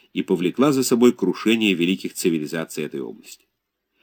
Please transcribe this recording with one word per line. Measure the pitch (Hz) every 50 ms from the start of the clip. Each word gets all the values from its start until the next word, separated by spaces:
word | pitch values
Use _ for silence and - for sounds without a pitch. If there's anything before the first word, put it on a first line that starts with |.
| _ _ -
и | 90 90
повлекла | - 95 82 90 87 - - 131 151 139
за | 135 123
собой | - 127 117 120 123 123
крушение | - - 92 82 - - 104 117 113 110 104 92
великих | 80 85 87 95 92 - 85 -
цивилизаций | - - 92 82 78 76 71 82 82 80 - - 80 76
этой | 69 - 71
области. | 64 55 - - - - - - _ _ _ _ _ _ _ _ _ _ _ _